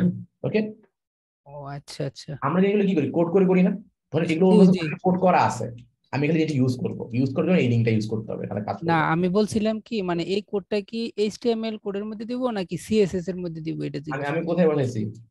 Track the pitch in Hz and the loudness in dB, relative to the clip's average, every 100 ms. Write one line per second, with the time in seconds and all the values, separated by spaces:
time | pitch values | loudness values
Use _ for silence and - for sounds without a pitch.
0 | - - - _ 135 214 214 - _ _ | 0 -2 -10 _ -2 -2 -2 -8 _ _
1 | _ _ _ _ 139 143 139 143 - - | _ _ _ _ -20 -16 -14 -14 -14 -10
2 | 139 - - 143 139 180 196 208 185 160 | -8 -10 -14 -6 -2 2 2 2 2 2
3 | 131 170 170 196 185 185 190 - - _ | 0 0 2 4 4 6 4 0 -8 _
4 | _ 151 165 160 190 214 185 180 156 151 | _ -2 0 4 6 8 8 6 0 -2
5 | 185 180 185 156 110 - - - - _ | 0 2 4 4 2 0 -8 -10 -20 _
6 | _ 131 147 160 156 135 131 - 110 - | _ -2 0 0 0 2 0 0 -6 -8
7 | - 113 135 175 160 175 123 117 113 110 | -6 -2 -2 0 2 2 4 2 2 2
8 | 104 107 - 92 - - 208 - 170 165 | 0 -6 -6 -8 -6 -6 -6 -4 0 0
9 | 151 165 180 196 214 220 214 220 - 226 | 2 0 0 0 0 -2 -2 -4 -6 -6
10 | 180 170 165 196 190 202 - 208 202 226 | -2 -4 -2 -4 -4 -8 -4 -6 -6 -8
11 | 226 - 214 - 240 226 226 214 202 196 | -6 -4 -4 -2 -2 -2 -4 -8 -8 -6
12 | 214 214 226 247 254 208 175 165 - 220 | -8 -10 -8 -4 -4 -4 -6 -8 0 2
13 | 190 190 175 180 175 160 160 151 147 143 | 2 0 -6 -8 -8 -8 -8 -6 -6 -8
14 | 151 143 143 165 175 170 160 147 123 113 | -8 -6 -4 -4 -2 2 2 2 -2 -2
15 | 107 - - | -6 -8 -20